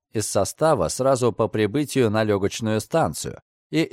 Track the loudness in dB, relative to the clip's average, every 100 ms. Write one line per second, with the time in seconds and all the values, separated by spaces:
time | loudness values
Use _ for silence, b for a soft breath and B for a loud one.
0 | _ -6 -2 0 -2 0 0 2 0 0
1 | 0 2 2 0 -2 0 0 0 -2 2
2 | 2 2 2 2 0 -2 -2 -2 -2 0
3 | 0 -2 -10 -12 _ _ _ -2 0